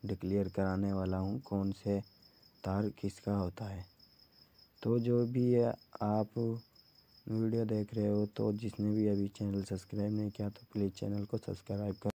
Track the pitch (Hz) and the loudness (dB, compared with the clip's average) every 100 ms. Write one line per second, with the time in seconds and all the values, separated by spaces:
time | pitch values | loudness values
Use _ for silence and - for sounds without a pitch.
0 | 104 101 90 202 95 - 95 95 101 98 | -4 -4 0 0 0 0 0 2 0 0
1 | 95 92 95 113 - 101 98 95 - 101 | 0 0 -2 -4 -2 -2 0 -2 0 -2
2 | - _ - - - _ - 95 104 - | -2 _ -20 -20 -20 _ -2 0 0 -2
3 | 101 - - 101 90 - 107 98 92 _ | -6 -4 -2 0 0 -4 -8 -8 -10 _
4 | - _ - _ - _ - _ - 120 | -20 _ -20 _ -20 _ -20 _ 0 2
5 | 117 120 120 123 123 120 120 113 - - | 4 2 2 2 4 6 4 0 -8 -4
6 | 107 107 107 - 117 113 - _ - _ | 0 2 0 -2 -2 -2 -8 _ -20 _
7 | _ - - 110 113 117 113 110 104 113 | _ -18 -4 -2 0 0 0 0 0 0
8 | 104 104 104 - 107 104 110 - 104 107 | 2 2 0 0 0 0 -4 -2 0 4
9 | 107 101 101 - 101 98 95 95 - 104 | 4 2 0 -2 -2 -2 -2 -6 -6 -4
10 | 104 107 107 - 104 104 - 107 98 - | -2 0 -2 -2 -6 -6 -10 -2 -2 -2
11 | 101 101 101 113 - 95 - 101 104 92 | -4 -4 -4 -6 -6 -10 -6 -4 -4 -4
12 | 104 | -4